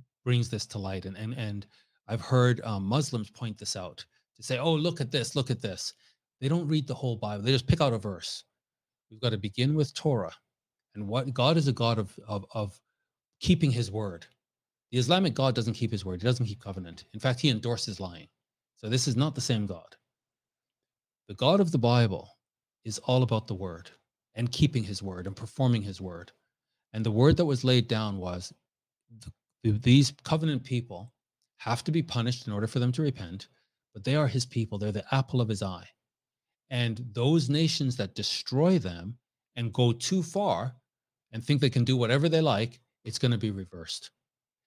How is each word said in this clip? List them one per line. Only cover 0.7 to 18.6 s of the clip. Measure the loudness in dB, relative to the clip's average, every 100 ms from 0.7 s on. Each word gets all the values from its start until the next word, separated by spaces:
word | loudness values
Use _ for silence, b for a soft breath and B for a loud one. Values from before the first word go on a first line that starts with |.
| -8
light. | -6 -8
And, | -8 -10
and, | -10
and | -8 -8 -8 -12 b b b -8
I've | -8
heard, | 0 4 4 4
um, | -2 -4
Muslims | -2 -2 -2 -4 -8
point | -10 -12 -10
this | -8
out | -8 -10 -14 -20 _ _ _
to |
say, | -6 -2
"Oh, | 2
look | 2 0 -2
at | -4
this, | -2 -2
look | -2 -2
at | -2
this." | -4 -8 -10 -12 b b _ _
They | -2
don't | -2 0
read | -2 -2
the |
whole | -4 -4 -4
Bible. | -6 -4
They | 0
just | 0 2
pick | 2
out | 4
a | 0
verse. | -4 -8 -10 -12 -14 _ _ _ _ _ _
We've | -4
gotta | -2 -2
begin | -4 0 0
with | 2 0
Torah. | 0 -2 0 -2 -10 _ _ _ _ _
And | -12 -6
what, | -4 -4
God | 2 4 4
is | 2
a |
God | 2 2 0
of, | -2 -8 -6
of, | -6 -6
of | -8 -8 -8 _ _ _ _ _ _
keeping | 2 4 4
his | 0 -2
word. | -4 -6 -10 -18 _ _ _ _ _ _
The | -2
Islamic | 2 4 4
God | 2 2
doesn't | 2 -2
keep | -2 -2
his | -4
word. | -6 -2
He | 0
doesn't | 0
keep | -2 -6
covenant. | -10 -10 -12 -14 -16
In | -4
fact, | -2 0
he | 0
endorses | 0 -2 -4 -6 -8
lying. | -10 -10 -20 _ _ _